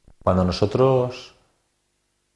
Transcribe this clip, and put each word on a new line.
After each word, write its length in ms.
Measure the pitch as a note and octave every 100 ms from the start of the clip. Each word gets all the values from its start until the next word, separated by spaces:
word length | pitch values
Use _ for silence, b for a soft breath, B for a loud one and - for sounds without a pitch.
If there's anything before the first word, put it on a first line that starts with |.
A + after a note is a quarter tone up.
| _ _
Cuando 220 | - F#2
nosotros 920 | F2+ F2 G#2 B2 C3 C3 B2 - - _ _ _ _ _ _ _ _ _ _